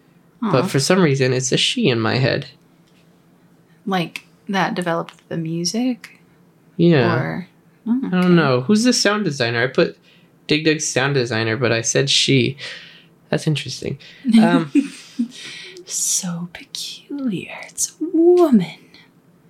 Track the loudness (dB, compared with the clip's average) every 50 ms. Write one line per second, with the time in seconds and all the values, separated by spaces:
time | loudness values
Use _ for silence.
0 | _ _ _ _ _ _ _ -8 -4 0 0 0 0 0 0 0 0 2 2 4
1 | 4 2 2 2 0 0 0 0 -2 0 0 0 0 0 -2 0 0 2 2 2
2 | 0 0 0 0 0 0 0 -2 -4 -8 -16 _ _ _ _ _ _ _ _ _
3 | _ _ _ _ _ _ _ _ _ _ _ _ _ _ _ _ -8 -4 -2 -2
4 | -2 -4 -8 -14 -18 _ _ _ _ -4 -2 0 0 0 -2 -4 -4 -2 -2 -4
5 | -4 -8 -12 _ _ -10 -8 -8 -6 -6 -4 -4 -4 -4 -4 -2 -2 -2 -4 -6
6 | -10 -20 -20 _ _ _ _ _ _ _ _ _ _ _ _ 2 4 4 4 4
7 | 4 2 2 0 -2 -4 -6 -8 -10 -12 _ _ _ _ _ _ -4 -2 -2 -2
8 | -2 -2 0 2 4 6 6 6 6 4 2 2 2 2 2 2 2 2 2 2
9 | 2 0 0 0 -2 -2 -2 -2 -2 -2 0 0 -2 0 2 0 0 0 -2 _
10 | _ _ _ _ _ _ _ _ _ -2 -2 0 2 0 0 0 -2 -4 -2 -2
11 | 0 0 0 0 0 0 -2 -2 -2 -2 -2 0 0 0 0 0 0 0 0 0
12 | 0 0 0 0 2 2 2 2 2 0 -2 -6 -12 -14 -14 -16 -18 -20 -20 -20
13 | -20 _ _ _ _ -6 -4 -4 -2 -2 -2 -4 -4 -8 -10 -10 -8 -10 -10 -10
14 | -14 -20 -20 -10 -2 2 4 6 6 6 4 2 0 0 0 0 0 -2 -6 -16
15 | -20 -14 -8 -8 -8 -8 -10 -14 -18 -16 -16 -18 -18 -20 -20 -20 -16 -12 -8 -6
16 | -4 -4 -4 -4 -6 -6 -8 -8 -10 -12 -14 -18 -18 -16 -14 -12 -12 -12 -14 -16
17 | -14 -12 -10 -6 -4 -4 -4 -6 -8 -10 -14 -16 -18 -14 -10 -8 -8 -8 -8 -8
18 | -8 -2 0 4 4 6 6 6 6 6 6 4 2 2 -8 -16 _ _ -20 -20
19 | -20 _ _ _ _ _ _ _ _ _